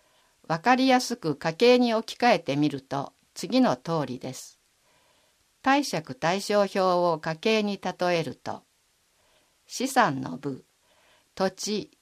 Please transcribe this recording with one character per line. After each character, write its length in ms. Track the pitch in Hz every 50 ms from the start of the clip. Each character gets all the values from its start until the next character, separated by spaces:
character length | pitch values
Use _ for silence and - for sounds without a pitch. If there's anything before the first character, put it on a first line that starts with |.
| _ _ _ _ _ _ _ _ _ -
わ 100 | 160 165
か 160 | - 247 254
り 100 | 247 262 262
や 100 | 247 254
す 160 | 254 - 233
く 220 | - - 160 139
家 160 | - - 165 160
計 260 | - 233 240 247 247
に 140 | 247 233 220
置 240 | 220 226 - -
き 20 | -
換 140 | 240 247 208
え 60 | 175
て 180 | - - 135
み 100 | 147 151
る 140 | 147 139 139
と、 320 | - - 160 151 131 - _ _ _ _ -
次 280 | - - 170 214 262
の 160 | 254 - 131
通 280 | - - - 165 160 143
り 140 | - 123 -
で 140 | - 131 -
す。 260 | - - - _ _ _ _ _ _ _ _ _ _ _ _ _ _ _ _ _ _ _ _ _ _ -
貸 260 | 262 269 294 277 -
借 240 | - 165 - - 131 -
対 220 | - 160 185 196
照 200 | 190 - 208 208
表 200 | 202 196 - 202
を 380 | 185 185 180 175 175 175 165 160
家 140 | - 165 160
計 260 | 160 - 220 220 214 208
に 160 | 208 196 185
例 360 | - 185 180 - 180 180 175
え 40 | 165
る 140 | 151 135 151
と、 280 | _ - - 104 - _ _ _ _ _ _ _ _ _ _ _ _ _ _ _ _ _ _ _ _ _
資 220 | - - - 240
産 320 | 262 - 262 220 175 139 131
の 180 | 131 - -
部、 280 | - - 143 131 - - _ _ _ _ _ _ _ _ _ _ _ _ _ -
土 160 | - 190 190
地、 400 | 185 - - 202 214 202 - - _ _